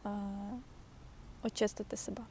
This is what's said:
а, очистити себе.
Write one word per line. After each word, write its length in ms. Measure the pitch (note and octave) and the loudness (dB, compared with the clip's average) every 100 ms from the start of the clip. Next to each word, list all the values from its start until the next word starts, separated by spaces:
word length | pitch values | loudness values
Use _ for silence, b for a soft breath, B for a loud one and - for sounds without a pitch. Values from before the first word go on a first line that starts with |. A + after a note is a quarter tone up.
а, 60 | G#3 G#3 G3+ G3+ G3+ B3 B3+ - - - - - - - | 0 0 0 0 0 -2 -6 -12 -14 -14 -12 -12 -12 0
очистити 540 | A#3 - G#3+ - G#3 A3 | 0 6 6 6 0 0
себе. 260 | - G3+ A3+ | 0 0 -4